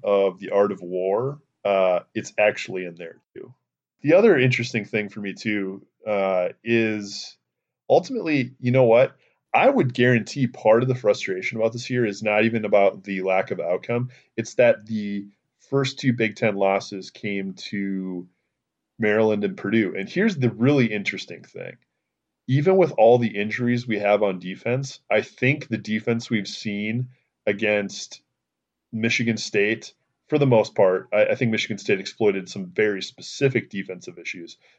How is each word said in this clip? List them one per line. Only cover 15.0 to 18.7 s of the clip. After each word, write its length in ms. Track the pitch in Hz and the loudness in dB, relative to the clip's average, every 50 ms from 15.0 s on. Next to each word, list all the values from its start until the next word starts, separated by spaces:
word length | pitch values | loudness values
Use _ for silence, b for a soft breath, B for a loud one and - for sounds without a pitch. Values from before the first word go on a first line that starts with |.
| 104 101 101 101 101 - - _ _ _ _ _ _ _ | -6 -6 -6 -8 -8 -10 -16 _ _ _ _ _ _ _
first 300 | 139 139 135 131 - - | -2 -2 -2 -2 -4 -4
two 140 | - 131 120 | -2 -2 0
Big 240 | 117 113 110 110 - | 0 -2 -4 -2 -2
Ten 180 | 120 110 101 | -2 -2 0
losses 560 | 98 98 98 98 98 95 - 101 95 95 - | 2 2 2 2 2 -2 -4 -10 -12 -12 -14
came 420 | - - - 104 101 98 98 95 92 | -14 -10 -8 -6 -6 -6 -6 -8 -10
to 720 | 95 - - - 101 98 98 98 95 92 92 90 87 85 - _ _ _ _ _ _ _ _ | -12 -12 -10 -8 -6 -6 -4 -6 -6 -6 -6 -8 -10 -10 -14 _ _ _ _ _ _ _ _